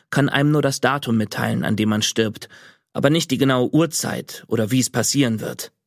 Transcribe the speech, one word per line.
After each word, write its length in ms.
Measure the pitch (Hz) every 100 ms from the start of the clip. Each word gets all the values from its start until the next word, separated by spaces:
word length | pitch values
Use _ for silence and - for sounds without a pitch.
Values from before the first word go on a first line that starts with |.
| _
kann 200 | 143 139
einem 220 | 139 147
nur 100 | 151
das 180 | 139 -
Datum 360 | 123 143 127 113
mitteilen, 480 | 107 - 113 - -
an 100 | 104
dem 140 | 107
man 120 | 107
stirbt, 460 | - - 110 - - - - _ _
aber 160 | - 139
nicht 220 | 165 160
die 60 | 123
genaue 360 | 135 127 123
Uhrzeit 720 | 151 165 - - - - - -
oder 240 | 113 110
wie 80 | 131
es 100 | 120
passieren 520 | 117 110 139 127 110
wird. 320 | 101 - - _